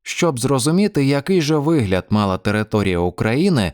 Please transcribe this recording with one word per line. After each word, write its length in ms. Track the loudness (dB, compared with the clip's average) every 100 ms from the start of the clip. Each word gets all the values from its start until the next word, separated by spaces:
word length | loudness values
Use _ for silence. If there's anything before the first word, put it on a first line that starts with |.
щоб 360 | -12 -2 -2 0
зрозуміти, 680 | 0 0 0 0 0 0
який 360 | 0 0 0 0
же 160 | 2 0
вигляд 500 | 2 0 2 -2 0
мала 280 | 0 0 -2
територія 600 | -2 -2 -2 -2 0 0
України 720 | -2 -2 -2 0 0 0 -2